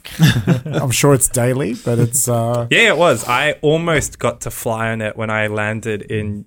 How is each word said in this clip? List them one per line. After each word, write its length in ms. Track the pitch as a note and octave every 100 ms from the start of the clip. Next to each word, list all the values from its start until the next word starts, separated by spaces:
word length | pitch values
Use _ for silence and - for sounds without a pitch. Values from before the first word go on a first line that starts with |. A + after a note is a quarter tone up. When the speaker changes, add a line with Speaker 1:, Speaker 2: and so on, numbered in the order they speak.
| - - D#3+ A#2+ - B2 D#3 C#3+
Speaker 1:
<laughs> 60 |
Speaker 2:
I'm 100 | C#3+
sure 240 | A#2 C#3+ C3+
it's 120 | -
daily, 460 | - A#2+ B2+ E3+
but 240 | A#3 - A#2
it's, 320 | A#2 - -
uh 380 | A#2 A#2 A#2+ A#2
Speaker 3:
Yeah, 200 | D#3+ A3+
it 40 | D3+
was. 300 | E3+ A#2 -
I 260 | B2 D3+ C#3+
almost 560 | D3+ D#3+ E3+ D3+ A#2 -
got 220 | B2 -
to 100 | B2+
fly 400 | - B2 A2 A2+
on 100 | A2+
it 160 | G#2+ A2+
when 140 | A2
I 160 | G#2+ G#2+
landed 560 | G#2+ G#2 A2 A2+ G#2
in 420 | - A2 G#2 G#2